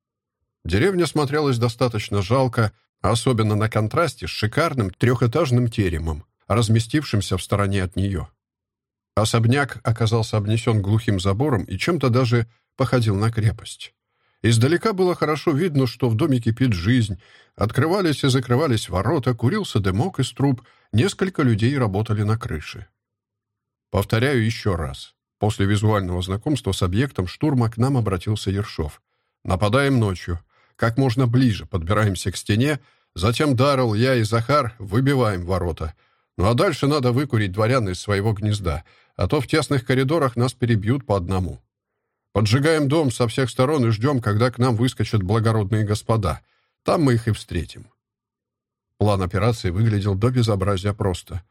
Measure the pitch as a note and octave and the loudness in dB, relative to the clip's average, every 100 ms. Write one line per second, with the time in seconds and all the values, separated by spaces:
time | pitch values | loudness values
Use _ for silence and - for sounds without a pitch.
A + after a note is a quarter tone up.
0 | _ _ _ _ _ _ - G3 F#3 F#3 | _ _ _ _ _ _ -2 2 2 2
1 | E3 D3+ C#3 D3+ C#3+ A#2+ A#2+ - B2+ A2 | 0 0 -2 0 0 0 0 0 -2 -2
2 | - G2+ F#2 C3 C3 A#2+ G#2+ - _ _ | -4 -4 0 0 0 0 -2 -2 _ _
3 | F#2 A#2 - A#2 G#2+ G#2 A2 A2 G#2+ D3+ | 0 0 0 0 2 2 0 0 0 0
4 | E3 - E2+ - A2 - E3 C#3 G2 - | -2 -4 -10 -4 -4 0 0 0 -4 0
5 | A#2 B2 A#2+ D3+ D#3+ B2 A#2+ - F#2+ E2 | 0 2 2 2 2 2 2 0 0 0
6 | D#2+ D#2 - _ _ G2+ A2 A2+ A#2 D3+ | -4 -6 -10 _ _ 0 4 2 2 -2
7 | C#3+ G#2+ - F#2 - G2+ G2+ G2 F#2 - | -2 -2 -2 -4 -2 0 0 0 -2 -2
8 | G2 F#2 C#2 _ _ _ _ _ _ _ | -2 -4 -8 _ _ _ _ _ _ _
9 | _ - A2 A#2 A2+ C3+ C#3 - - A2+ | _ 0 2 2 2 2 0 -4 -4 -2
10 | A2+ A2+ A2 G#2+ G#2 A2+ - A2 F#2 A2 | 0 0 0 -2 0 -2 0 0 2 0
11 | A2+ G2 F#2+ G2 D3+ A2+ - F#2+ - E3+ | 0 0 0 0 0 -2 -4 -4 -2 0
12 | C3+ B2 B2+ A#2+ A2+ _ _ - C3 B2+ | 2 2 2 0 -2 _ _ -6 0 0
13 | A2 G2 A2 A2+ G#2+ - - - - _ | 0 0 0 0 -2 -2 -10 -18 -20 _
14 | _ _ _ _ A2 A#2 B2+ E3+ A3+ F#3+ | _ _ _ _ 2 4 4 2 0 0
15 | F#3 E3+ D3+ D3+ - C#3 F#3 C#3+ B2+ - | 0 2 0 0 0 0 0 0 -2 0
16 | B2 A2 E3 B2+ A2+ A2+ C3 F#2+ F2 B2+ | 0 0 2 2 0 0 0 0 2 2
17 | G#2 G2 - - _ - G#2 - D#3 G3 | 2 -4 -12 -20 _ -4 -2 0 2 2
18 | F3+ C#3 C#3 B2+ B2+ B2 D#3 G#2+ - F2 | 2 2 2 0 2 2 2 0 0 -2
19 | G#2 D#3+ B2+ A#2 A#2 G#3+ F#3 - F#2+ F#2+ | 0 0 0 0 0 0 -2 -2 0 0
20 | F3 - B2+ - C#3+ C3 - _ _ G#2 | -2 -2 -6 -2 -2 -2 -6 _ _ 0
21 | F#3+ - F#3+ - C3+ G#2+ A2+ C#3+ A2+ F#2+ | 0 0 -4 0 0 2 0 0 -2 -2
22 | A2 G#2+ G#2 A2 - D#2 - - - _ | -2 -2 0 -2 -4 -8 -10 -16 -18 _
23 | _ _ _ _ _ _ _ _ _ F#2+ | _ _ _ _ _ _ _ _ _ -4
24 | G2+ A#2 C3 C3+ A2 A2+ G#2 E2+ C#2+ C2+ | 0 0 2 0 0 -2 -4 -4 -6 -10
25 | - _ _ _ G#2+ - G2 G#2 G#2+ G#2 | -18 _ _ _ -4 0 0 2 2 0
26 | F#2 F2+ F2+ G2 D3+ D3 - F#2+ F#2 F#2+ | 0 -4 -4 -6 -4 -4 -2 -2 -2 0
27 | C#3 - F#2 - D3+ C3+ A2+ A2+ A#2+ C#3 | -2 -4 -8 -4 -2 0 0 0 0 0
28 | G#2 F#2 - G#2+ - G2 G2+ - D#2 - | 0 -4 -4 -4 -2 -4 -6 -6 -8 -10
29 | _ _ _ _ - F#2 G#2 B2 C#3 C3+ | _ _ _ _ -4 -2 2 2 2 2
30 | G#2+ F#2 - E2+ - _ _ _ A#2 A#2 | 0 -2 -6 -8 -8 _ _ _ -2 2
31 | C3+ A#2+ B2+ A#2+ C3 F2+ D#2 F#2+ D#2+ G#2 | 0 2 2 4 2 0 -4 -6 -2 0
32 | G#2+ F#2 G2 E2+ - G#2+ C#3 D3+ - _ | 2 0 -6 -8 -2 0 2 -2 -8 _
33 | _ - F#2+ A#2 D#3 A#2+ C#3 C3+ B2 G#2 | _ -4 -2 2 0 2 2 2 2 2
34 | B2+ B2+ G#2 A#2 A2+ D3 A#2 - F2+ G#2 | 2 2 2 0 2 0 0 -6 -4 0
35 | C3 C#3 A#2 F#2 F2 F#2 F2 D#2+ D#2 - | 2 2 2 0 -2 -2 -2 -4 -8 -12
36 | _ _ _ - F#2 A#2+ F#3+ C#3 C#3 D3+ | _ _ _ -2 0 2 0 0 0 0
37 | B2 A#2 - A2+ G2+ F#2 A2 C3 G2+ F#2 | 2 0 0 0 -2 0 0 2 0 -6
38 | - G2 G#2 G#2+ G#2 G#2 F2+ D2 - _ | -2 0 0 -2 -2 -2 -2 -6 -8 _
39 | _ - F#2 D3+ - D#3+ C#3+ C#3+ - C3 | _ -4 0 0 0 -2 0 -2 0 0
40 | C3+ E3 C#3 A#2 B2+ - A#2 A2+ G2 C#3 | 2 2 0 0 -2 0 0 0 0 -2
41 | - G2 F2 F#2+ F2+ D2 _ _ _ _ | 0 -2 0 -2 -4 -8 _ _ _ _
42 | _ _ _ G#2 G#2+ B2+ D3 D#3 C#3+ D#3 | _ _ _ 0 2 2 2 2 2 2
43 | C#3+ - A#2+ B2+ B2+ - C3 D#3 A#2 G#2+ | 2 0 -2 0 -2 0 0 2 2 2
44 | B2+ C3+ A2 G2+ B2 A#2 B2+ G#2+ B2+ - | 0 0 0 2 0 2 0 2 0 0
45 | A2 A2 F#2 A2+ A2 A2 G2 A2 G#2 G#2 | -2 0 0 0 2 0 0 -2 0 -2
46 | - A2+ F#2+ D#2 - _ _ _ - F#3+ | 0 0 0 -4 -10 _ _ _ -2 2
47 | C#3 A#2 A2+ G2 - F2+ - - - _ | 4 2 0 -4 -4 -6 -6 -12 -20 _
48 | _ _ _ _ _ _ _ _ _ _ | _ _ _ _ _ _ _ _ _ _
49 | G2+ G2 F2+ F#2 G#2+ A#2 F#2 E2+ A2+ G#2 | 0 2 0 0 0 -2 -2 0 0 0
50 | G2+ F#2+ A#2+ B2+ A2+ G2+ F#2 G2 G2+ G2+ | 0 0 0 0 0 0 0 -2 -2 -4
51 | G2+ F#2 - F2+ - | -4 -4 -8 -14 -14